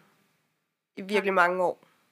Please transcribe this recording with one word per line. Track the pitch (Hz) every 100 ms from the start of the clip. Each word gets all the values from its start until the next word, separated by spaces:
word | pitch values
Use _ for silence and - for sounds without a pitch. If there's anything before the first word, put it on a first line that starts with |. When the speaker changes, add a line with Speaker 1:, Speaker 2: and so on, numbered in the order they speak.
| _ _ _ _ _ _ _ _ _ -
Speaker 1:
i |
virkelig | 190 208 196
Speaker 2:
Nej. | 185 175
Speaker 1:
mange | 185
år. | 175 - _ _ _